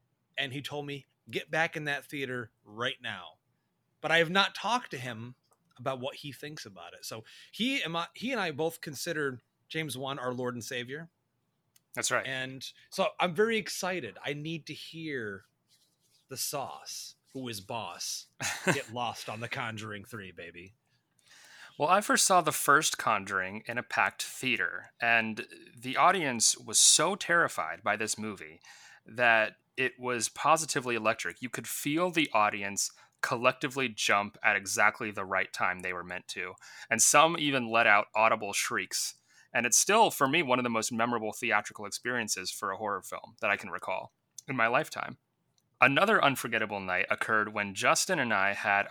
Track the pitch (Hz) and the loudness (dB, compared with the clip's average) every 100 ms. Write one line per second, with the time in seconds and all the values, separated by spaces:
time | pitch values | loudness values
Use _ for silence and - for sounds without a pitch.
0 | _ _ _ - 139 139 127 147 143 143 | _ _ _ -6 -6 -6 -8 -8 -8 -10
1 | - _ - 175 - 160 165 165 147 139 | -14 _ -10 -10 -4 -2 -2 -4 -4 -6
2 | - 147 127 127 113 _ 104 107 123 135 | -6 -8 -6 -6 -8 _ -18 -4 -4 -4
3 | 120 98 85 80 _ _ _ _ _ _ | -10 -10 -14 -20 _ _ _ _ _ _
4 | 156 165 165 190 190 - 196 240 - 139 | 0 2 4 2 2 -2 -2 -2 -4 -10
5 | 127 110 120 - _ _ _ - 127 131 | -10 -10 -12 -18 _ _ _ -10 -8 -6
6 | 131 156 147 123 147 151 113 92 85 87 | -8 -10 -14 -14 -14 -14 -16 -16 -18 -16
7 | - 113 - - - - 247 277 160 165 | -12 -14 -16 -20 -18 -4 -2 -2 -2 -4
8 | 170 - 226 240 180 143 160 - 165 135 | -6 -8 -6 -4 -4 -2 -4 -4 -12 -8
9 | 175 156 139 123 _ _ _ 160 156 123 | -6 -2 -4 -6 _ _ _ -6 -6 -6
10 | 135 139 123 123 123 123 110 123 120 143 | -6 -4 -4 -2 -4 -6 -6 -8 -8 -12
11 | 165 _ _ _ _ _ _ _ _ - | -14 _ _ _ _ _ _ _ _ -6
12 | - 123 113 131 131 131 - - _ - | 0 0 -2 -6 -6 -10 -14 -16 _ -2
13 | 170 - 180 165 220 220 - - 185 180 | -2 0 -2 2 2 0 -2 -6 -4 -4
14 | 117 92 131 147 156 165 143 143 - 160 | -8 -10 -8 -8 -8 -8 -10 -14 -14 -12
15 | 160 135 107 95 _ _ _ _ _ _ | -8 -6 -8 -10 _ _ _ _ _ _
16 | _ _ _ 131 - 143 113 69 - - | _ _ _ -8 -6 -6 -8 -10 -12 -14
17 | - - _ 135 127 104 95 117 90 87 | -14 -18 _ -10 -8 -10 -8 -8 -8 -8
18 | - - - _ 143 - 185 139 120 120 | -8 -8 -12 _ -8 -4 -2 -2 -4 -6
19 | 117 - - 110 117 139 117 110 107 104 | -6 -6 -10 -10 -8 -6 -6 -8 -10 -12
20 | 98 110 92 90 87 85 95 _ _ _ | -12 -14 -14 -16 -16 -16 -20 _ _ _
21 | _ _ _ - - - - - 151 190 | _ _ _ -20 -20 -20 -18 -4 4 4
22 | 208 247 - 185 156 - - 143 160 - | 4 4 6 6 6 2 6 6 4 0
23 | 127 104 98 98 92 107 - 117 - - | 0 0 0 -2 -2 -6 -8 -8 -2 0
24 | 98 - - - 131 107 87 87 - _ | 0 0 -10 -6 -2 0 -2 -6 -14 _
25 | 117 117 113 110 - - - 117 123 131 | 2 4 2 -4 -10 -16 -20 -12 -4 4
26 | 165 190 147 117 - - 120 104 - - | 4 4 0 2 2 2 0 4 6 6
27 | 160 196 - 170 139 - 80 82 - 107 | 4 0 0 2 2 -2 -6 -4 -2 0
28 | 110 - 107 92 78 80 - - - - | -2 -4 -6 -10 -14 -18 -20 -20 -20 -20
29 | - 113 120 113 107 - _ - 127 - | -14 2 6 6 4 -4 _ -2 -2 -2
30 | 123 120 107 - 143 156 156 143 123 117 | -4 -2 -2 0 2 2 2 -4 -2 0
31 | 107 113 87 - 123 - 113 - 147 151 | 0 0 -4 -8 -10 -8 -8 -6 -2 0
32 | 180 165 147 110 104 104 101 98 - - | 0 0 2 4 2 2 -6 -4 -4 -6
33 | _ _ - 123 123 - 143 135 127 107 | _ _ -4 2 2 2 -4 -2 -4 -2
34 | - 101 104 - 110 101 98 107 104 - | 2 4 2 0 2 2 0 4 4 4
35 | 110 101 95 95 95 - 101 90 92 90 | -6 -6 -2 -2 -2 -2 -2 -2 -6 -6
36 | 90 90 - 101 92 - - - - 113 | -8 -10 -10 -8 -8 -10 -18 -20 -4 2
37 | - 151 160 165 147 135 113 113 113 104 | 6 8 8 4 0 0 2 4 8 6
38 | - 110 113 110 101 95 - 113 92 - | 4 4 4 4 0 -4 -2 -2 -4 -4
39 | - - _ _ _ 123 120 - - 220 | -6 -10 _ _ _ -2 2 2 4 6
40 | 190 - 139 160 139 127 123 113 110 113 | 4 4 2 2 2 2 2 0 -2 0
41 | 117 120 107 - 120 107 - - 101 - | 0 0 -4 -4 0 0 0 -10 -10 -8
42 | 123 123 107 95 90 - 101 95 107 95 | -4 -4 -4 -4 -6 -6 -4 0 2 0
43 | - 90 - - 107 101 98 90 - 92 | -2 -10 -12 -2 2 2 0 -6 -4 -4
44 | - _ _ - - 131 113 127 - - | -6 _ _ -18 -6 2 4 4 0 -6
45 | - 135 _ _ _ _ _ _ 127 143 | -8 -10 _ _ _ _ _ _ 6 6
46 | 202 196 139 127 127 113 107 101 95 90 | 6 6 4 2 -2 -2 -2 -4 -2 -2
47 | - 104 - 110 107 107 101 98 123 160 | 0 -2 0 0 0 -2 -4 0 2 2
48 | - 170 120 104 98 101 107 101 101 | 2 0 0 2 2 0 2 2 2